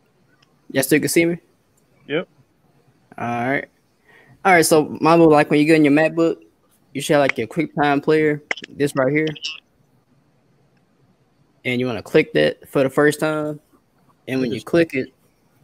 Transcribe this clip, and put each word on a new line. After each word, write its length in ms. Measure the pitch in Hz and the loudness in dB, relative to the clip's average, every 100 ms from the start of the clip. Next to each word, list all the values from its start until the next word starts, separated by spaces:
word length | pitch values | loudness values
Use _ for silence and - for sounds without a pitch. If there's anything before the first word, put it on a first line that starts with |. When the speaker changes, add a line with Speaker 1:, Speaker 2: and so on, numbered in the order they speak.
| _ _ _ _ _ _ - | _ _ _ _ _ _ -8
Speaker 1:
Y'all 120 | 135 | -4
still 160 | - 151 | 0 0
can 100 | 131 | 0
see 160 | 170 170 | 0 0
me? 120 | 170 _ _ _ _ _ _ 139 | -4 _ _ _ _ _ _ -8
Speaker 2:
Yep. 200 | 147 190 _ _ _ _ _ _ _ _ - | -8 -8 _ _ _ _ _ _ _ _ -12
Speaker 1:
All 80 | 117 | -8
right. 380 | 120 123 139 - _ _ _ _ _ _ _ 196 | -6 -4 -6 -8 _ _ _ _ _ _ _ 2
All 80 | |
right, 120 | 175 160 | 2 4
so, 320 | 160 147 113 | 2 0 -2
my 160 | 156 170 | 2 6
move, 140 | 160 | 6
like, 180 | 147 151 | 6 4
when 100 | 151 | 2
you 60 | 151 | 4
get 100 | 160 | 4
in 80 | 147 | 4
your 80 | |
MacBook, 440 | 147 156 160 165 - _ _ _ _ _ | 2 0 0 -2 -4 _ _ _ _ _
you 80 | 135 | -10
should 120 | - | -2
have, 80 | 147 | 0
like, 160 | 135 - | 0 -2
your 100 | 110 | -6
QuickTime 560 | - 151 - 147 143 | -6 -6 -2 0 0
player, 380 | 143 156 156 147 - - - | 0 0 0 -4 -8 -14 -12
this 260 | - 143 143 | -6 -4 -2
right 160 | 131 | -2
here. 160 | 147 156 151 - - _ _ _ _ _ _ _ _ _ _ _ _ _ _ _ _ _ _ _ _ 131 | -2 -4 -8 -14 -14 _ _ _ _ _ _ _ _ _ _ _ _ _ _ _ _ _ _ _ _ -6
And 140 | 123 | -4
you 80 | 127 | -4
wanna 140 | 107 | -6
click 300 | - 156 - | 0 0 2
that 340 | 156 - - - | 0 0 -2 -6
for 140 | 151 | -2
the 60 | 131 | 0
first 300 | - 147 151 | 2 2 2
time. 400 | 156 156 151 147 _ _ _ _ _ _ - | -4 -4 -6 -10 _ _ _ _ _ _ -8
And 120 | 131 | -6
when 100 | 127 | -4
you 100 | 107 | -6
click 320 | - 170 165 | -2 -2 0
it, 180 | 135 117 _ _ _ _ _ | -4 -8 _ _ _ _ _